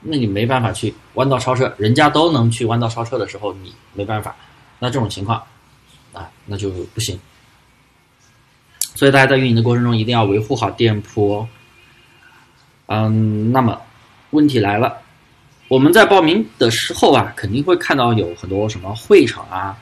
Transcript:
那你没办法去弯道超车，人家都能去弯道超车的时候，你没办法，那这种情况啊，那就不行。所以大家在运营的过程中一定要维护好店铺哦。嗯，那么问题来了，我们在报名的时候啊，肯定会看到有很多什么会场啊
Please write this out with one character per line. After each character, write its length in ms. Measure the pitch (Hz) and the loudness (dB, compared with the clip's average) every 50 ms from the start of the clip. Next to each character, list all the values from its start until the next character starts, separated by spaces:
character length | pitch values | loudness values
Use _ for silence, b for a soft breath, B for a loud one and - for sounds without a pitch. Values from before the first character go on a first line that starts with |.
那 160 | - - 160 | -10 -6 -4
你 100 | 143 123 | -2 -2
没 180 | 107 98 101 110 | -2 -2 -2 -2
办 180 | 120 131 127 120 | 0 0 -2 -2
法 80 | 107 | -2
去 240 | 92 - - 107 - - - - _ | -6 -4 -6 -8 -8 -8 -20 -14 _
弯 140 | - 127 139 | -2 -2 0
道 80 | 135 | 0
超 180 | 123 117 127 127 | -2 -2 -2 -2
车， 180 | 120 131 120 - - | 0 -2 -2 -2 -4
人 140 | 101 107 120 | 0 0 2
家 160 | 143 156 147 | 4 4 2
都 220 | 143 151 160 170 | 4 2 2 2
能 180 | 160 131 113 117 | 2 2 0 0
去 160 | 117 - 123 | 0 -2 -2
弯 140 | 110 117 120 | -2 -2 -2
道 80 | 120 | -2
超 180 | 113 113 117 117 | -4 -4 -6 -8
车 140 | 113 - 123 | -6 -6 -6
的 80 | 101 | -6
时 100 | 95 - | -6 -10
候， 160 | 98 104 104 90 95 95 | -10 -10 -10 -10 -10 -18
你 80 | 90 90 - _ _ _ | -20 -20 -20 _ _ _
没 120 | 95 101 | -10 -8
办 180 | 98 113 107 101 | -6 -6 -6 -6
法， 140 | - - b b b b b b _ _ _ | -8 -14 b b b b b b _ _ _
那 100 | - 123 | -8 -4
这 120 | 120 139 | -2 -2
种 80 | 117 101 | -4 -4
情 160 | - - 98 | -6 -8 -6
况 180 | 101 113 107 - - _ _ _ _ _ _ _ _ _ _ _ _ _ | -4 -4 -6 -6 -14 _ _ _ _ _ _ _ _ _ _ _ _ _
啊， 180 | 98 92 85 _ _ _ | -20 -20 -20 _ _ _
那 100 | - 101 | -12 -10
就 140 | 95 101 98 92 90 85 - _ | -6 -6 -6 -6 -8 -12 -12 _
不 60 | - | -8
行。 180 | 113 - - 92 - _ _ _ _ _ _ _ _ _ _ _ _ _ _ _ _ _ _ _ _ _ _ _ _ _ _ _ _ _ _ _ - - - | -6 -6 -8 -10 -12 _ _ _ _ _ _ _ _ _ _ _ _ _ _ _ _ _ _ _ _ _ _ _ _ _ _ _ _ _ _ _ -10 -10 -4
所 120 | - - 139 | 2 2 4
以 20 | |
大 80 | 135 139 | 6 6
家 80 | 131 | 4
在 100 | 127 135 | 4 4
运 140 | 135 131 127 | 2 2 2
营 60 | 117 | 2
的 60 | 113 113 | 2 2
过 120 | 123 120 | 2 2
程 80 | 120 120 | 0 0
中 140 | 120 120 | 0 0
一 80 | 113 110 | 0 0
定 80 | 110 120 | 0 0
要 100 | 117 110 | 0 2
维 160 | 101 101 107 | 2 0 0
护 160 | 113 - 139 | 0 -2 -4
好 160 | 120 113 98 | -2 -2 -4
店 300 | 98 - 117 113 107 104 | -2 0 0 2 2 0
铺 340 | 104 - - - 104 101 101 | -6 -8 -2 0 0 0 0
哦。 140 | 104 107 113 - - _ _ _ _ _ _ _ _ _ _ _ _ _ _ _ - _ _ _ _ _ _ _ _ _ | -2 -6 -10 -14 -20 _ _ _ _ _ _ _ _ _ _ _ _ _ _ _ -20 _ _ _ _ _ _ _ _ _
嗯， 640 | _ 101 110 110 110 110 110 110 107 107 107 107 113 | _ -4 -2 0 0 0 0 0 0 -2 -2 -2 0
那 100 | 123 131 | 2 2
么 200 | 127 113 92 - - - _ _ _ _ _ _ _ _ | 2 0 -2 -4 -10 -20 _ _ _ _ _ _ _ _
问 160 | - 151 151 | 0 2 2
题 120 | 147 131 120 | 4 2 2
来 200 | 101 98 101 104 | 0 0 0 0
了， 200 | 120 - - - - _ _ _ _ _ _ _ _ _ _ _ _ | 0 -2 -4 -6 -20 _ _ _ _ _ _ _ _ _ _ _ _
我 140 | - 131 131 | -2 0 4
们 120 | 135 151 175 | 4 6 6
在 120 | 220 208 | 6 6
报 180 | 185 202 190 170 | 6 6 4 4
名 240 | 156 165 208 226 - - - | 4 2 0 -2 -4 -4 0
的 120 | - 117 | 0 0
时 240 | 113 - - - 175 | 0 -2 -4 -6 -4
候 180 | - - 208 151 | 2 4 4 4
啊， 200 | 123 101 - - | 4 2 0 -6
肯 160 | - - 101 | -10 -8 -4
定 100 | 101 127 147 | -4 -4 0
会 100 | 180 180 | 0 0
看 200 | 175 - - 170 | 0 0 -2 0
到 160 | 139 123 120 113 | 0 2 2 2
有 200 | 110 92 85 87 | 0 0 -2 -6
很 120 | - - 90 | -10 -10 -6
多 200 | 95 98 104 110 | -4 -2 -2 -4
什 100 | 107 95 | -4 -8
么 160 | 87 95 104 | -10 -10 -12
会 320 | 113 - - 214 190 143 | -12 0 6 6 6 6
场 180 | 113 - - - - | 4 -2 -8 -14 -12
啊 260 | 92 92 92 98 95 - | -10 -8 -8 -8 -10 -12